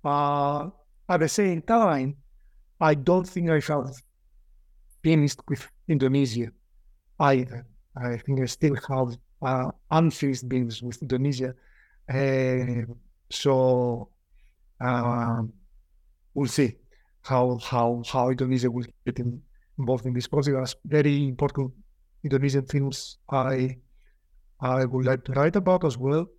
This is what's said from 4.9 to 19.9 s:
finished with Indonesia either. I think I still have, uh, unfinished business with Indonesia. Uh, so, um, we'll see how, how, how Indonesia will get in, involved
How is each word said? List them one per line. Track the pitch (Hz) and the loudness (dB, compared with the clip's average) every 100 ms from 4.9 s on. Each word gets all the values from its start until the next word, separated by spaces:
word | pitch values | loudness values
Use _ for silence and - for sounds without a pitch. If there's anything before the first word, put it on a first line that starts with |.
| - | -4
finished | 156 160 147 - - | 2 4 4 -2 -8
with | 139 - _ - | -8 -8 _ -2
Indonesia | 151 131 135 135 113 113 - _ _ - _ _ _ | 2 2 2 0 -2 -6 -10 _ _ -20 _ _ _
either. | 147 135 123 120 - - _ - | 2 4 0 -10 -18 -20 _ -8
I | 123 120 | -6 -6
think | - 135 | -4 -2
I | 127 | -2
still | - 156 120 - | 0 0 0 -2
have, | 135 127 117 _ _ | -2 -2 -4 _ _
uh, | 135 131 127 - _ | -2 -2 -2 -8 _
unfinished | 156 165 - 143 131 127 | 4 4 2 -2 -2 -2
business | 127 120 110 | -2 -2 -6
with | 123 117 | -10 -10
Indonesia. | 139 127 139 127 131 127 _ _ _ _ - | -4 0 0 -2 -6 -8 _ _ _ _ -6
Uh, | 131 139 135 131 127 123 120 113 120 - _ _ | -2 0 0 0 0 -2 -4 -6 -12 -20 _ _
so, | - 143 131 131 127 123 120 - _ _ _ _ _ _ _ | -2 2 4 4 4 2 -4 -8 _ _ _ _ _ _ _
um, | 123 120 120 120 120 117 113 - - - _ _ _ _ _ | -2 0 0 -2 -2 -2 -4 -10 -20 -20 _ _ _ _ _
we'll | - 131 | -4 -2
see | - 131 - _ _ _ _ | 2 0 0 _ _ _ _
how, | - 131 127 123 | -2 0 2 0
how, | - 123 117 120 117 | -2 0 0 0 -4
how | 131 123 | 0 0
Indonesia | 131 131 127 123 | 0 0 2 0
will | 120 117 _ - | -2 -8 _ -8
get | 123 | -4
in, | 120 120 - - _ - | -6 -6 -14 -20 _ -6
involved | 123 | -2